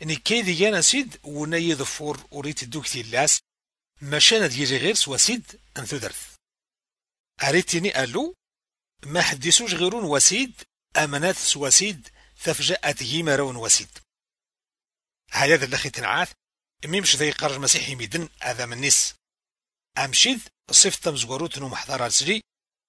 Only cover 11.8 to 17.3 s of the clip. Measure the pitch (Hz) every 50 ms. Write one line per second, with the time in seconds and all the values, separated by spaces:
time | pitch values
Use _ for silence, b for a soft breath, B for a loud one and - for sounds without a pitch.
11.8 | 190 208 202 143 113 - b b b b b - - 170 151 - 143 131 180 -
12.8 | - 151 143 - 135 113 143 160 170 156 139 135 143 135 127 120 113 110 - -
13.8 | 104 - - - - _ _ _ _ _ _ _ _ _ _ _ _ _ _ _
14.8 | _ _ _ _ _ _ _ _ _ _ - - 139 139 165 151 135 127 131 123
15.8 | - 143 - - 123 98 107 151 180 - - _ _ _ _ _ _ _ _ _
16.8 | - 143 165 202 190 156 - 127 151 151